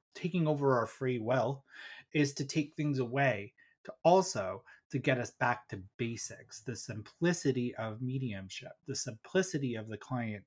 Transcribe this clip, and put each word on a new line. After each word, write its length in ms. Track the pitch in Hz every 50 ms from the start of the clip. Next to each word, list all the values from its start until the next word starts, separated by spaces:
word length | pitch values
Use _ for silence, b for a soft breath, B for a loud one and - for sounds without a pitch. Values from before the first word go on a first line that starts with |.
| _ _ -
taking 320 | - - 170 175 180 160
over 280 | 151 151 143 143 139 127
our 100 | 120 110
free 320 | - - - 135 127 123 117
will 440 | 107 113 127 131 110 123 139 135 B B B B B B B B B _
is 220 | - 151 147 139 -
to 100 | - 143
take 280 | 139 - 165 143 - -
things 220 | - 151 147 139 131
away, 540 | 127 113 123 139 139 135 110 101 101 104 b b b b b b -
to 80 | - - - -
also 600 | 165 175 - 175 - - 107 98 92 95 98 B B B B B -
to 80 | -
get 220 | 131 - 143 131 123
us 100 | 117 -
back 380 | - - 131 123 120 - - -
to 100 | 113 98 95 101 _
basics, 640 | - 120 117 117 107 - - 117 - - - - -
the 140 | - - 113
simplicity 960 | 110 - - 107 107 104 - - - 165 175 170 - - 143 123 123 123 123 -
of 260 | - 113 110 107 113
mediumship, 680 | 127 127 131 135 131 117 101 95 95 95 - - - - - _ _
the 80 | - 135
simplicity 800 | - - 170 123 - - - - 185 180 - - 151 139 123 113
of 120 | 110 107
the 100 | 107 110
client 460 | 101 - - 135 123 117 110 104 101 -